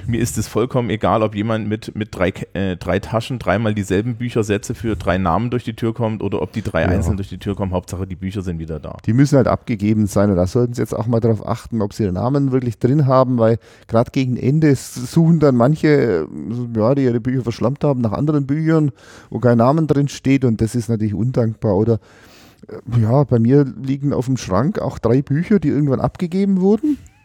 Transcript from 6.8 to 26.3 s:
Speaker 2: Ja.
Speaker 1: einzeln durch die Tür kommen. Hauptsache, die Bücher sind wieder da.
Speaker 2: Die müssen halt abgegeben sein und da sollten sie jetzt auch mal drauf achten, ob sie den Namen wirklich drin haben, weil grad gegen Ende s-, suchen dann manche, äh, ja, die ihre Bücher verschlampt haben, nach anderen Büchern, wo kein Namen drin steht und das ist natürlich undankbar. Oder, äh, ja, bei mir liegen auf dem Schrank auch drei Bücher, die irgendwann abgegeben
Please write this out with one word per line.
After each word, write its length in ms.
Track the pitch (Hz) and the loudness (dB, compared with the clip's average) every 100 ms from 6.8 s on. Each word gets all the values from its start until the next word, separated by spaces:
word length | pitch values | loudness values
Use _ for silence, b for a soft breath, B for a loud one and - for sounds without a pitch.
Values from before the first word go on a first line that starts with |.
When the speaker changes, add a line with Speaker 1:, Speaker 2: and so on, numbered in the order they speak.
Speaker 2:
Ja. 60 | 85 | 0
Speaker 1:
einzeln 280 | 85 82 85 | 0 0 -4
durch 120 | 95 | -6
die 100 | - | -8
Tür 160 | 104 98 | -8 -4
kommen. 160 | 95 | -4
Hauptsache, 340 | 90 - 90 95 | -4 -6 -8 -8
die 100 | 85 | -8
Bücher 280 | 95 101 | -8 -6
sind 160 | 92 82 | -6 -6
wieder 200 | 80 78 | -8 -10
da. 180 | 76 - - | -10 -8 0
Speaker 2:
Die 80 | |
müssen 240 | 120 139 139 | 4 6 6
halt 100 | 117 | 4
abgegeben 580 | 95 - 110 101 107 104 | 0 -2 -2 0 2 2
sein 240 | 104 101 | 2 2
und 60 | 90 | 2
da 100 | 90 | 2
sollten 280 | 120 123 120 | 0 -2 -2
sie 60 | |
jetzt 120 | 113 | -4
auch 140 | - 117 | -4 -2
mal 120 | 117 | 0
drauf 280 | 113 107 - | 2 0 -4
achten, 340 | 113 - 113 | -8 -6 -4
ob 120 | 101 | -4
sie 100 | - | -2
den 100 | 104 | -2
Namen 380 | 90 113 143 139 | -2 -2 0 0
wirklich 260 | 127 123 - | 0 -2 -2
drin 300 | 123 147 135 | 0 2 4
haben, 320 | 131 127 123 | 4 4 4
weil 180 | 113 117 b b - | 2 2 b b -2
grad 260 | 113 123 | 0 0
gegen 240 | 139 131 120 | -2 -2 0
Ende 320 | 120 151 156 | 0 2 4
s-, 240 | 135 - 135 123 | 2 -2 -10 -2
suchen 280 | 165 165 170 | 2 4 6
dann 160 | 147 123 | 4 4
manche, 320 | 123 156 156 | 4 4 4
äh, 380 | 143 123 85 78 76 76 120 120 110 | 4 4 0 -2 -8 -8 -8 -4 0
ja, 160 | 107 | 2
die 120 | 143 131 | 2 2
ihre 140 | 120 | 0
Bücher 220 | 127 127 | -2 -2
verschlampt 420 | 117 110 110 143 | -4 -2 -2 0
haben, 180 | 151 127 | 0 0
nach 100 | 117 | -2
anderen 340 | 101 147 151 135 | 0 0 0 0
Büchern, 460 | 151 160 160 147 B B B B | -2 2 2 2 B B B B
wo 80 | 113 | 0
kein 180 | 120 120 | 2 4
Namen 300 | 120 160 151 | 4 4 2
drin 200 | 143 143 | 2 0
steht 360 | - 135 135 127 | -2 0 2 2
und 160 | 107 | 0
das 140 | 110 123 | 0 -2
ist 140 | 113 | -2
natürlich 260 | 113 107 95 | -2 -2 -2
undankbar. 600 | 120 127 113 107 113 95 | -2 0 -2 -2 0 2
Oder, 240 | 117 110 b b b b b b - | 2 0 b b b b b b -18
äh, 320 | 101 - 117 | -16 -4 0
ja, 220 | 107 135 | 2 2
bei 160 | 143 120 | 4 2
mir 240 | 113 139 | 4 4
liegen 480 | 139 - 131 139 143 | 2 -2 -6 -2 -2
auf 120 | 101 127 | -2 -2
dem 120 | 127 | -4
Schrank 420 | - 92 135 - | 0 0 0 -2
auch 200 | 117 - | -6 -4
drei 220 | 110 131 | 0 0
Bücher, 380 | 135 139 175 208 | 2 -2 2 2
die 100 | 147 | 2
irgendwann 300 | 139 147 127 | 0 0 0
abgegeben 580 | 139 - 180 | -2 -4 -4